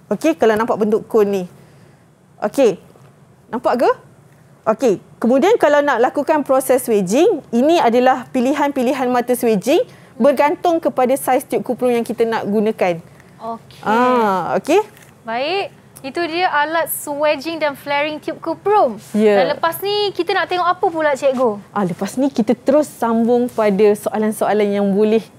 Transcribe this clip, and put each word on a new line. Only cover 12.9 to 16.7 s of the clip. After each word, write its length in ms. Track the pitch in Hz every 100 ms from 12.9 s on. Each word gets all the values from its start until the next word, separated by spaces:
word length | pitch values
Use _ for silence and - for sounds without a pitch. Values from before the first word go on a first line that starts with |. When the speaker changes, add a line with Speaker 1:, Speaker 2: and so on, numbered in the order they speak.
| 170 - - - -
Speaker 2:
Okey. 420 | 226 226 - -
Speaker 1:
Ah, 720 | 196 226 247 247 214 185 160 -
okey. 240 | 262 381 427 - - - 226
Speaker 2:
Baik. 480 | 233 294 392 359 - - -
Itu 160 | 269 339 339
dia 240 | 330 359
alat 400 | 294 302